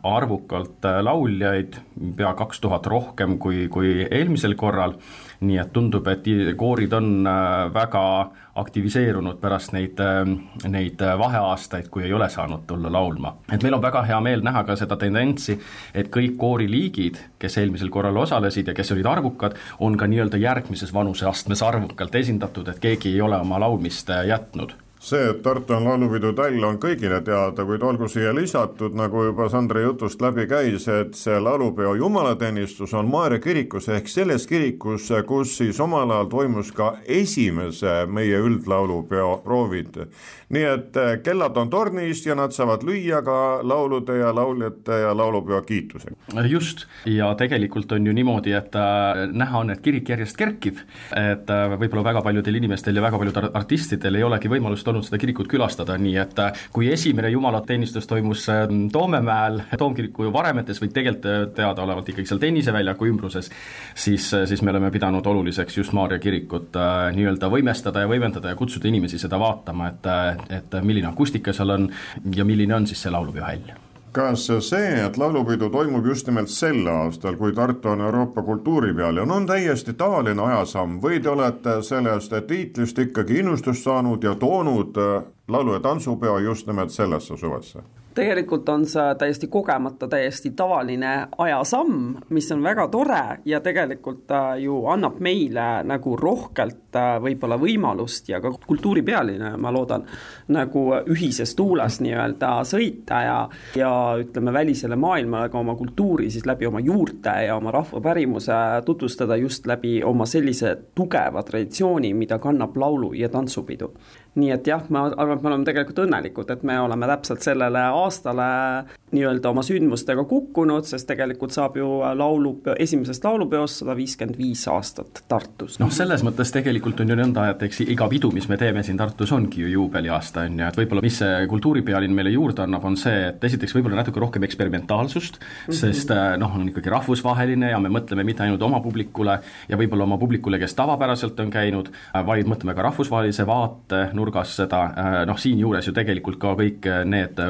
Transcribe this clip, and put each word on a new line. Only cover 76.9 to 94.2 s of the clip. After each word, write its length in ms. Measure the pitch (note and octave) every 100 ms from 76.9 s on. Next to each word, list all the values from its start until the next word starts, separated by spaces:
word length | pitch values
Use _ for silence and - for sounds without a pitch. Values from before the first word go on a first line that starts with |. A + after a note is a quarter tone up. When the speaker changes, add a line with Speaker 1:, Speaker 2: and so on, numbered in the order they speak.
| E2 D#2+ E2 F#2+ F2+
Speaker 2:
kui 140 | G#2+
Tartu 360 | A2 B2 B2 A2
on 140 | G#2 G#2
Euroopa 380 | A#2+ B2 A#2 G2
kultuuripealinn, 840 | G#2+ D3 D#3+ A2 E2 E2+ E2+ B2
on 160 | F#3+ F#3
täiesti 460 | F#3+ F3 C3+ - A#2
tavaline 480 | F#3 F3+ A#2 G2+ A2+
ajasamm 540 | A2+ F#2 G2+ F2 F2
või 160 | C3+ E3+
te 80 | D3
olete 460 | C#3+ B2+ A#2+ A#2+ A2
sellest 540 | G#2+ C3 A#2+ G#2 G#2 A2 G#2+
tiitlist 540 | F3+ - A#2+ A#2 B2 B2+
ikkagi 320 | A2+ F#2+ C#3
innustust 460 | F#3+ D3 - B2 C3+
saanud 340 | C3 B2 A2
ja 120 | G#2+ G2+
toonud, 640 | B2+ F#3 D#3+ A#2 F#2 G#2
äh, 240 | G2+ G2+ - _ -
laulu- 260 | B2 B2+
ja 60 | F#2+
tantsupeo 580 | C3 D#3 C3 A#2 A#2 G2+
just 280 | G#2 G#2+ -
nimelt 260 | G2+ F2+
sellesse 440 | - G2+ D#2 - -
suvesse? 440 | E2 B1+ - - - - -
Speaker 3:
Tegelikult 560 | - G3+ F#3 - D#3+ -
on 140 | D3+ D3+
see 300 | D#3 C#3+ C#3
täiesti 300 | C#3+ C#3+ -
kogemata 580 | D#3 D3+ C3+ C3 C3 B2+
täiesti 440 | C#3+ C3 - C3+
tavaline 760 | - F#3 E3+ B2+ B2 C3 C#3 - -
ajasamm, 800 | E3+ C#3 C#3+ B3 E4+ E3+ B2 C3 -
mis 220 | D#3+ -
on 100 | D3+
väga 240 | D#3 G#3+ D#3+
tore 520 | A3+ D4 G3 A#2 B2+ D3
ja 120 | D3+
tegelikult, 720 | E3+ E3+ C#3+ C3+ - C3